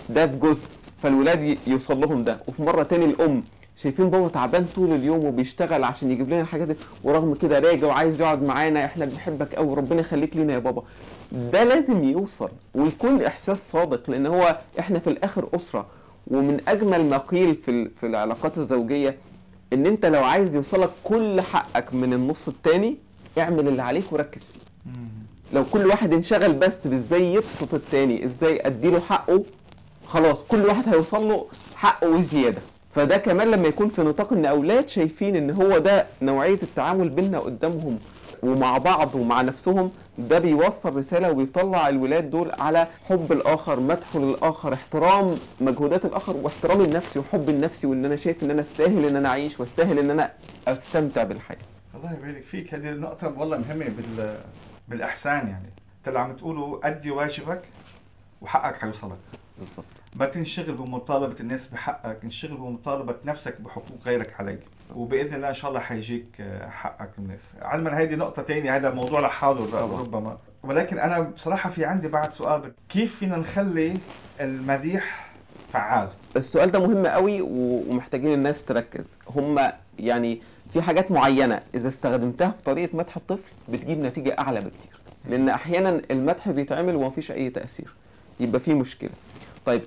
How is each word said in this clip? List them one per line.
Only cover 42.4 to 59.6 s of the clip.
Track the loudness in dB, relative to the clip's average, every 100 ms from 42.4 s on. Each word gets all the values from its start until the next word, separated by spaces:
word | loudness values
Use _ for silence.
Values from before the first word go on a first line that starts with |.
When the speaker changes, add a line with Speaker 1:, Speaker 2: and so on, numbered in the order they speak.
| -2 -2
Speaker 1:
على | 2 2 2 -2 -2
حب | 0 2
الآخر، | 2 2 0 0 0
مدحه | 0 -2 -2 -2
للآخر، | 0 2 0 0 -4
احترام | -4 -4 2 6 6 4 0 -6 -2
مجهودات | 0 2 2 2 0
الآخر، | -4 -4 -4
واحترام | -4 2 6 6
النفس | 6 2 -2 -4
وحب | -2 0 2
النفس، | 2 0 0 0
وإن | 0 0
أنا | 0
شايف | -2 -2
إن | 0
أنا | 0
أستاهل | -2 2 4 4 2
إن | 2
أنا | 0
أعيش | 0 -4 -6
وأستاهل | -4 0 2 4
إن | 2
أنا | 2 0 -4 -20 -6 -4
أستمتع | -4 -2 -2 0 0
بالحياة. | -2 -4 -12 -16 -18 -20 -20 -14
Speaker 2:
الله | -12
يبارك | -10 -12 -14
فيك. | -12 -12 -10
هذه | -10 -10
النقطة | -8 -10 -8 -8 -6
والله | -4 -4
مهمة | -6 -8 -8
بال-، | -8 -10 -8 -8 -10 -16 -20 -20 -20 -14
بالإحسان، | -10 -10 -8 -4 -4 -4
يعني. | -10 -14 -20 -20 -16
أنت | -6
اللي | -4
عم | -6 -8
تقوله | -10 -8 -8 -6
أدي | -6 -6 -6
واجبك | -4 -4 -6 -10 -10 -12 -20 -20 -20 -20 -20 -20 _
وحقك | -4 -4 -4 -6
حيوصلك. | -10 -10 -14 -16 -20 -20 _
Speaker 1:
بالظبط. | -20